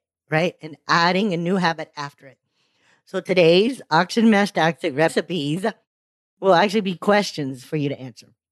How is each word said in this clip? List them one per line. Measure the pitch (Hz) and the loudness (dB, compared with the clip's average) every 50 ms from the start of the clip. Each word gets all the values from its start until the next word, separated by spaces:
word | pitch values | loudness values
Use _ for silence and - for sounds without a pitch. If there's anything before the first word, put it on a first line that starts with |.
| _ _ _ _ _ - | _ _ _ _ _ -4
right? | 156 156 175 175 - _ | -2 -2 -2 -2 -4 _
And | - 156 147 - _ - | -14 -18 -18 -12 _ 0
adding | 151 170 170 175 180 185 220 208 | 0 2 2 2 2 0 -2 -2
a | 170 | -2
new | 170 170 175 196 | -4 -2 -2 0
habit | 185 180 165 160 160 151 - _ | 0 0 0 -2 -4 -8 -14 _
after | 147 143 143 - _ 143 | -12 -12 -12 -14 _ -20
it. | 131 123 _ _ _ _ _ _ _ _ _ _ _ _ _ _ | -20 -20 _ _ _ _ _ _ _ _ _ _ _ _ _ _
So | _ - 185 | _ -8 -8
today's | - - 185 180 165 165 175 185 214 254 254 226 - - | -4 0 2 4 6 6 6 4 2 0 -2 -6 -4 0
Oxygen | 151 165 180 180 - 240 220 226 | 0 0 0 0 0 2 4 4
Mask | 208 196 202 - - | 4 4 2 0 0
Tactic | 180 156 165 160 - - 165 127 | 0 0 0 -2 -2 -6 -4 0
recipes | 147 165 160 - 214 175 - 175 170 139 143 156 190 190 220 - _ _ _ _ _ _ _ _ _ _ _ _ _ | 0 0 0 0 -2 -4 -4 -6 -6 -4 -4 -4 -4 -4 -6 -8 _ _ _ _ _ _ _ _ _ _ _ _ _
will | 180 196 180 | 2 2 4
actually | 165 196 202 185 220 | 4 2 2 0 -2
be | 185 196 175 | -2 -4 -6
questions | - - 208 202 208 190 - - 160 143 131 135 123 | -2 0 2 2 2 0 -2 -6 -8 -8 -8 -10 -12
for | - - 160 | -10 -8 -6
you | 151 139 143 | -4 -4 -4
to | 139 - | -6 -8
answer. | 131 127 113 - - 107 _ _ _ _ | -12 -16 -18 -20 -20 _ _ _ _ _